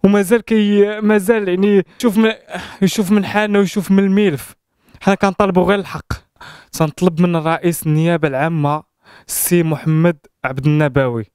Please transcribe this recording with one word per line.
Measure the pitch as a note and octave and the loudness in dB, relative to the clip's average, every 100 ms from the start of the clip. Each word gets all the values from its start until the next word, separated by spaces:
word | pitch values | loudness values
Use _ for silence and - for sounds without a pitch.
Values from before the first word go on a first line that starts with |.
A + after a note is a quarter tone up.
ومازال | G3 G3+ F#3 A#3 | 4 2 2 -2
كي-، | - A3 G#3 G#3 G3+ G#3+ | 0 0 2 2 2 0
مازال | G#3+ G#3+ F#3+ A3+ G3 | 0 0 2 -2 0
يعني | F3+ G3+ G3+ E3+ _ | 0 2 2 0 _
يشوف | B3 G3+ | -2 2
من، | A3 A3 - - - - | 0 0 -12 -14 -14 -2
يشوف | F#3+ - F3+ | -2 0 0
من | G#3 F#3 | 0 0
حالنا | G3+ G#3+ G3+ | -2 0 0
ويشوف | G3 G#3+ F3 | 0 -2 0
من | G3 | 2
الملف. | G3 F#3+ G#3 C#3+ - - _ _ _ _ | 2 2 2 0 -4 -20 _ _ _ _
حنا | - G3 | 0 2
كنطالبوا | G3 F3+ G3+ F#3 | 0 0 0 2
غير | F3+ G3+ | 0 -2
الحق. | F3 D#3 - - _ _ - - _ | -4 -12 -12 -14 _ _ -20 -20 _
تنطلب | - D#3 - F3+ D#3+ | -4 -4 0 -2 2
من | F3 E3+ | 0 0
رئيس | D#3 E3 F3 E3 D#3+ | -2 -2 -2 -2 -2
النيابه | D3+ E3 E3+ D3+ | 0 0 0 -2
العامه | C3 D#3 E3 C#3+ D3+ - _ _ - - | -2 -2 0 -2 -2 -8 _ _ -20 -12
السي | - - F3 | -6 0 0
محمد | D#3+ D3+ D#3 D#3 E3+ E3 _ _ C3 | 0 -2 -2 2 2 0 _ _ -8
عبد | C3+ C#3 | -2 0
النباوي | D3+ D3+ C3 C3 A#2+ G#2 | 0 0 0 -2 -4 -8